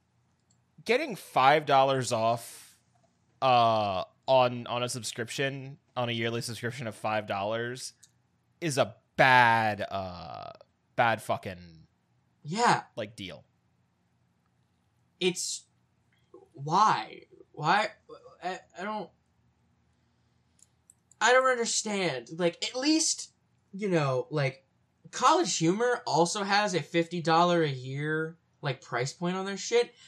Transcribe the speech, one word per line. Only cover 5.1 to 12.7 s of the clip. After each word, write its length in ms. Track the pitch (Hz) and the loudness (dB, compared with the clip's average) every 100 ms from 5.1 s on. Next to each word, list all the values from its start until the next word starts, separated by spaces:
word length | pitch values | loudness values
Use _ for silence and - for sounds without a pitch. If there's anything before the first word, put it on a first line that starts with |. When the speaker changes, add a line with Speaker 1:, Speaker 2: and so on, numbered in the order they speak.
| - 113 - 139 139 135 139 _ - | -8 -8 -4 -4 -4 -12 -18 _ -6
Speaker 1:
on 100 | 120 | -4
a 20 | |
yearly 300 | 117 113 117 | -2 -4 -4
subscription 440 | 117 110 120 117 117 | -6 -8 -8 -8 -10
of 60 | 104 | -8
five 300 | 110 107 104 | -4 -4 -4
dollars, 680 | 101 101 113 120 127 - - _ _ _ _ _ _ | -4 -4 -4 -6 -8 -14 -18 _ _ _ _ _ _
is 140 | 170 135 | -4 0
a 160 | 101 - _ - | -2 -4 _ 2
bad, 680 | 135 127 120 113 110 101 98 | 6 8 8 4 2 -2 -6
uh, 600 | 98 95 87 82 55 50 - _ _ _ - | -8 -8 -12 -14 -14 -16 -18 _ _ _ 0
bad 260 | 120 110 | 0 0
fucking, 680 | - 101 107 90 87 80 _ _ _ _ _ _ | -4 -6 -6 -14 -18 -20 _ _ _ _ _ _
Speaker 2:
Yeah. 400 | 147 202 240 | -8 0 2